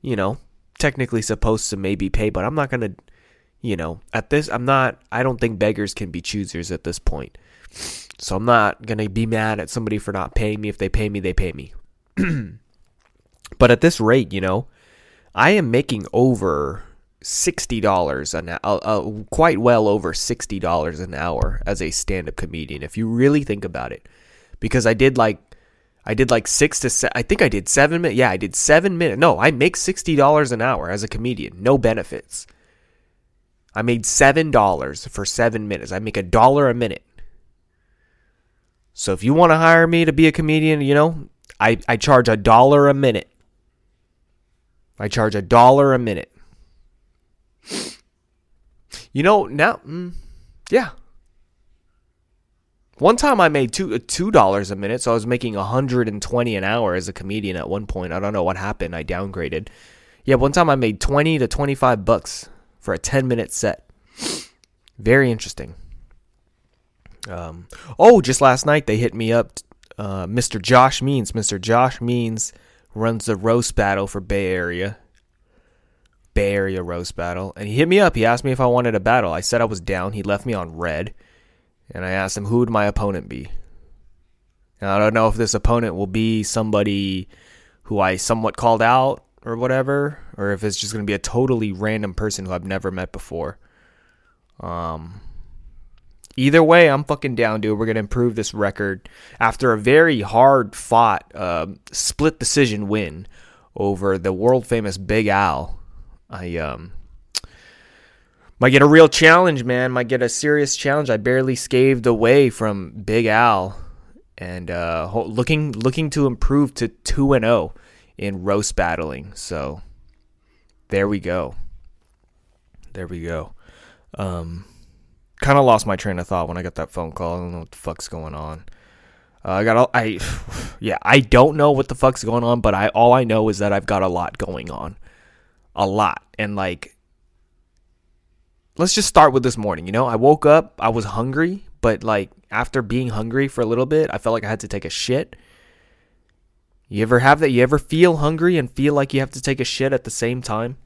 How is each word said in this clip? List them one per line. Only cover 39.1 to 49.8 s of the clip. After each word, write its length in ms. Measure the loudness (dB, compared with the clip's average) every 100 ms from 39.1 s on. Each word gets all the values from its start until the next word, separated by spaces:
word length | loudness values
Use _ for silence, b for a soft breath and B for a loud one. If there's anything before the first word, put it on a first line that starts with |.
if 100 | -2
you 100 | 2
wanna 240 | 4 6 6
hire 300 | 6 6 6
me 160 | 4 2
to 60 |
be 160 | 6 4
a 40 |
comedian, 500 | 4 0 2 2 2
you 140 | 2 4
know, 340 | 4 0 -14 _ _ 0
I, 180 | 2 2 0
I 100 | -2
charge 300 | 6 6 6
a 80 | 2
dollar 540 | 6 8 8 6 6
a 40 |
minute. 340 | 4 2 0 -6 _ _ _ _ _ _ _ _ _ _ _ _ _ _ _ _ _
I 60 | -6
charge 260 | -2 0
a 80 | -2
dollar 540 | 4 8 8 8 6 4
a 40 |
minute. 320 | 0 -6 -8 _ _ _ _ _ _ _ _ _ _ _ _ _ B B B B _ _ _ _ _ _ _ _ _ B B
You 120 | 0
know, 240 | 4 2 0
now, 340 | 0 0 -2